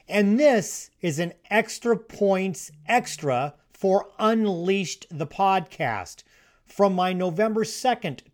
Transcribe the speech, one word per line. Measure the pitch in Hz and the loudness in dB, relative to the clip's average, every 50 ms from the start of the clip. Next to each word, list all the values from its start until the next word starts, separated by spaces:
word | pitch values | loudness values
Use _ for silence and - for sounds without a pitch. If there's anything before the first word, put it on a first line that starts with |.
| _ | _
and | - - 208 202 202 214 254 | -4 0 2 4 4 4 6
this | 302 294 254 214 - - - - - - _ _ | 6 6 6 4 2 -2 -8 -12 -14 -16 _ _
is | - 175 143 151 | -4 -4 -2 -2
an | 175 170 - _ _ - | -4 -6 -6 _ _ -2
Extra | 202 220 220 - - - - 233 226 | 0 0 0 -2 -4 -6 -2 0 0
Points | 196 - - - - 202 196 190 185 190 190 170 - - - - - - | -2 -2 -8 -6 0 2 2 2 2 0 -4 -6 -8 -12 -18 -20 -12 -4
Extra | - 226 247 240 - - - 156 143 127 120 139 147 - _ _ _ _ | 0 0 0 0 -2 -8 -6 -4 -2 0 0 -2 -4 -6 _ _ _ _
for | - - 196 190 196 - - - - | -4 0 2 2 2 0 -2 -6 -2
Unleashed | 214 220 226 220 214 208 185 165 175 185 196 196 190 - - - - - | 0 2 2 2 2 0 0 -2 0 0 0 0 0 -4 -8 -12 -14 -12
the | 170 147 156 | -8 -8 -8
Podcast | 139 - - 196 196 190 190 165 - - - 160 123 110 98 90 - - - - _ _ _ _ _ _ _ _ | -6 -4 0 2 2 2 2 0 -4 -6 -4 -4 -2 -2 -4 -6 -10 -14 -20 -20 _ _ _ _ _ _ _ _
from | _ - - 202 196 190 | _ -2 2 2 2 2
my | 180 180 185 185 | 2 0 0 0
November | 180 185 180 165 175 214 220 220 226 214 | -2 -2 -2 0 0 0 0 0 0 -2
second, | - - - - 254 233 233 - 165 131 - - _ | -2 -4 -4 -2 -2 -2 0 -2 -8 -8 -8 -14 _